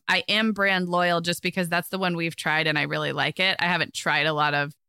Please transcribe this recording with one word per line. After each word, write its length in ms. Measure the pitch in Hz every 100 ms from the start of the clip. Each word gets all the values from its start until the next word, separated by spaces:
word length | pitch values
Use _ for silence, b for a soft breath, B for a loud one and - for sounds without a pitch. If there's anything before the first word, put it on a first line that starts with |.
| -
I 160 | 185 -
am 240 | 208 220
brand 360 | 202 196 185 180
loyal 300 | 175 175 170
just 200 | 170 175
because 260 | 180 185 175
that's 180 | 175 -
the 100 | 190
one 180 | 185 170
we've 200 | 165 -
tried 300 | 160 156 156
and 120 | 151
I 40 |
really 300 | 143 156 147
like 280 | 139 139 -
it. 160 | 185 -
I 60 | 175
haven't 280 | 170 147
tried 320 | - 170 151 156
a 80 |
lot 180 | 151 147
of 200 | 143 147 -